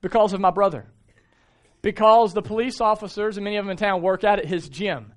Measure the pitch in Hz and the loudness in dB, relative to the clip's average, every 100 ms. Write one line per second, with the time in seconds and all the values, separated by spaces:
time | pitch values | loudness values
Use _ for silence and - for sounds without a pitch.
0 | 180 226 208 190 185 175 196 143 - _ | -2 2 2 2 0 2 0 0 -12 _
1 | _ _ _ _ _ _ _ _ - - | _ _ _ _ _ _ _ _ -6 2
2 | 214 226 220 190 - 220 247 - 220 214 | 6 6 4 0 -4 -4 -4 -2 0 0
3 | 208 - 214 202 202 208 196 180 208 185 | -6 -6 -6 -4 -4 -4 -6 -2 -2 0
4 | 180 185 208 202 151 180 151 135 202 143 | 0 2 2 2 0 -6 -8 -8 -6 -6
5 | 107 | -10